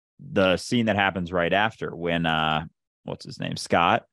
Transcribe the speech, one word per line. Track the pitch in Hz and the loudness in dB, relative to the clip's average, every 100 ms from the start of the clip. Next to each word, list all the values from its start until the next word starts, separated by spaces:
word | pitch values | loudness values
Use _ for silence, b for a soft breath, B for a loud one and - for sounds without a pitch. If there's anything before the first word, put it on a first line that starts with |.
| _ _ | _ _
the | 95 101 92 90 | -4 2 4 2
scene | - 123 113 | 0 0 2
that | 101 | 2
happens | 98 92 87 | 2 0 -2
right | 90 85 | 0 2
after | 92 110 - 80 80 | 2 0 -2 -10 -6
when, | 85 85 82 | -2 0 0
uh, | 80 78 78 80 - _ _ | 2 0 0 -4 -12 _ _
what's | - - | -14 -12
his | - - | -12 -10
name? | - - | -8 -8
Scott, | - 95 87 110 - | -2 2 2 2 -2